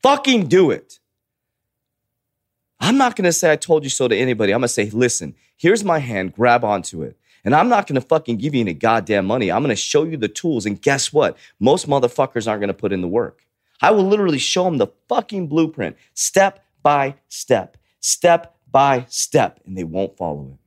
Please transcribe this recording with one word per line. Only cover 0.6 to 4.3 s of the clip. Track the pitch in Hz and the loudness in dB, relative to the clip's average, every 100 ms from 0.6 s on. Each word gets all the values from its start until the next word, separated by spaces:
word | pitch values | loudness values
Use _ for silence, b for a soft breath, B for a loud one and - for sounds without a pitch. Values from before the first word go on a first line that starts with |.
| 165 | 4
it. | 104 _ _ _ _ _ _ _ _ _ _ _ _ _ _ _ _ _ _ _ _ | 0 _ _ _ _ _ _ _ _ _ _ _ _ _ _ _ _ _ _ _ _
I'm | 180 269 | 0 2
not | 254 226 | 2 2
gonna | 180 | 0
say, | 165 170 | 2 2
"I | 147 | 2
told | - 156 | 2 0
you | 135 | 0
so," | - 127 | -2 0
to | 107 | 2
anybody. | 127 | 0